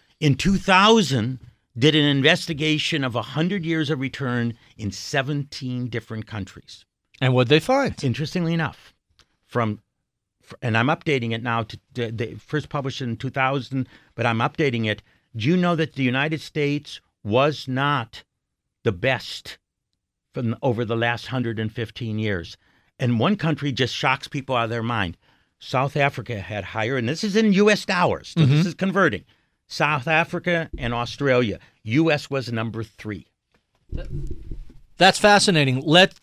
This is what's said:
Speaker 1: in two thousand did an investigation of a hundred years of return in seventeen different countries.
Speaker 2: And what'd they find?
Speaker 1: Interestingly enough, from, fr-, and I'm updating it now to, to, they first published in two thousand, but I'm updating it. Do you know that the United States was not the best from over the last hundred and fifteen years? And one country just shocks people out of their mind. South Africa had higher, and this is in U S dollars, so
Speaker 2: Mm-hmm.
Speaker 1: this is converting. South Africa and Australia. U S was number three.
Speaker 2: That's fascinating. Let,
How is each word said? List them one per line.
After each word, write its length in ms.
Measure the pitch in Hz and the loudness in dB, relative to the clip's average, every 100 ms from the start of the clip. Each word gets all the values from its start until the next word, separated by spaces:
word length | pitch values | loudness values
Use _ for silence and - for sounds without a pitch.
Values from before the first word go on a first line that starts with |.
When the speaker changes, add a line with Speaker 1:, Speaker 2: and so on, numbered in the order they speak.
| _ _ | _ _
Speaker 1:
in 160 | 156 131 | 2 2
two 220 | - 190 | 0 0
thousand 840 | - 185 208 226 151 131 113 131 - _ _ 117 | 4 6 8 6 4 0 -2 -4 -12 _ _ 2
did 180 | 143 151 | 4 4
an 80 | |
investigation 1000 | 147 139 139 180 - 151 156 151 - 156 | 4 4 4 2 0 -4 0 0 -2 -2
of 140 | 131 117 | -2 -4
a 60 | |
hundred 440 | 113 151 170 202 160 | -4 -2 -2 -2 -2
years 240 | 160 143 | -2 -2
of 100 | 151 | -2
return 540 | 131 - 135 123 117 117 _ - | -4 -4 -2 0 -2 -4 _ -8
in 140 | 104 | -8
seventeen 960 | - - 143 131 147 143 - 127 123 123 | -8 -4 -4 -2 -4 -6 -10 -8 -6 -6
different 400 | 113 - 110 110 | -6 -8 -10 -8
countries. 560 | 110 95 - - - _ _ _ _ | -8 -10 -12 -20 -20 _ _ _ _
Speaker 2:
And 120 | 131 | 2
what'd 140 | 123 120 | 4 6
they 120 | 156 | 4
find? 340 | - 269 254 - | 4 2 2 -2
Speaker 1:
Interestingly 500 | 139 117 151 185 165 | -4 -2 -4 -2 -2
enough, 400 | 165 151 - - _ _ _ _ _ _ | -2 -4 -6 -20 _ _ _ _ _ _
from, 340 | 123 110 104 _ _ _ _ _ _ | -2 -2 -4 _ _ _ _ _ _
fr-, 140 | _ - | _ -8
and 160 | 123 110 | -2 0
I'm 100 | 127 | 2
updating 440 | 170 - 139 117 | 0 0 -2 -2
it 100 | 113 | -4
now 220 | 120 117 | -2 -4
to, 160 | 110 - _ | -4 -10 _
to, 180 | 123 113 | -8 -6
they 220 | 113 117 | -4 -8
first 340 | 107 - 151 - | -8 -6 -6 -4
published 340 | 147 135 - | -6 -6 -6
in 140 | 127 113 | -6 -6
two 140 | 131 | -6
thousand, 580 | 135 131 139 120 131 127 - _ - | -2 0 -2 -4 -6 -6 -10 _ -4
but 100 | 117 | 0
I'm 140 | 113 | 0
updating 460 | 135 - 147 120 110 | -2 0 0 0 -2
it. 160 | 104 _ _ _ | -4 _ _ _
Do 140 | 113 113 | -4 0
you 80 | 180 | 2
know 200 | 175 165 | 2 0
that 160 | 156 | -2
the 100 | 135 | -2
United 380 | 131 127 151 151 | -2 0 -2 -4
States 580 | - 156 143 147 - - _ _ | -6 -4 -2 -2 -6 -18 _ _
was 460 | 104 113 143 147 - | 0 2 2 0 -4
not 540 | 127 143 143 113 - - _ _ _ _ _ | -2 0 0 -4 -12 -20 _ _ _ _ _
the 80 | 117 | -4
best 640 | 87 127 123 - - - - _ _ _ _ _ _ _ | 0 -2 -2 -4 -14 -16 -20 _ _ _ _ _ _ _
from 240 | - 120 113 | -6 -4 -2
over 220 | 139 113 | 0 0
the 140 | 113 113 | 0 0
last 300 | 117 117 - | 0 -2 -4
hundred 300 | 131 120 110 | -4 -4 -4
and 140 | 110 | -6
fifteen 480 | 110 110 - 117 107 | -6 -8 -8 -6 -4
years? 380 | 110 95 82 - _ _ _ - | -2 -4 -6 -16 _ _ _ -4
And 180 | 123 120 | 0 2
one 200 | 147 202 | 2 2
country 340 | 165 151 143 | 0 -2 -4
just 240 | 120 123 - | -2 -2 0
shocks 320 | 143 135 - | -2 -2 -4
people 300 | 143 127 123 | -10 -4 -2
out 80 | 117 | -2
of 40 | |
their 120 | 117 | -2
mind. 320 | 113 117 90 - _ _ _ _ | -2 -2 -4 -6 _ _ _ _
South 380 | - 131 139 147 | -4 -2 0 0
Africa 420 | 143 - 107 110 | 0 -2 -8 -8
had 240 | 92 104 92 | -6 -8 -6
higher, 320 | 113 110 135 | -4 -2 -2
and 100 | 117 | -2
this 160 | 160 | -2
is 140 | 214 202 | 0 2
in 160 | 220 | 4
U 160 | 190 208 | 6 6
S 160 | 196 - | 4 0
dollars, 440 | 180 165 82 - | 0 0 0 -4
so 120 | 170 | 2
Speaker 2:
Mm-hmm. 100 | 139 147 | 4 6
Speaker 1:
this 80 | 180 | 2
is 80 | |
converting. 500 | - 190 185 175 92 - _ _ _ _ | 0 -2 2 2 2 -10 _ _ _ _
South 380 | - 147 151 165 | -2 0 0 0
Africa 640 | 160 170 175 175 170 160 - | 0 0 -4 -2 -2 -4 -6
and 160 | 120 | -4
Australia. 640 | 120 120 - 143 123 117 92 - _ | -4 -6 -2 2 2 2 -4 -12 _
U 280 | 107 127 160 | -2 2 2
S 180 | 147 - | 0 -2
was 220 | 135 117 | -6 -4
number 320 | 117 113 107 | -4 -4 -6
three. 420 | 110 - 107 101 - _ _ _ _ _ _ - - - - - - - - - - - | -10 -12 -12 -12 -14 _ _ _ _ _ _ -8 -6 -8 -6 -8 -10 -12 -12 -18 -20 4
Speaker 2:
That's 200 | 180 - | 4 6
fascinating. 600 | 208 202 196 165 139 131 | 6 6 6 4 2 0
Let, 400 | 151 170 190 - | 4 6 6 2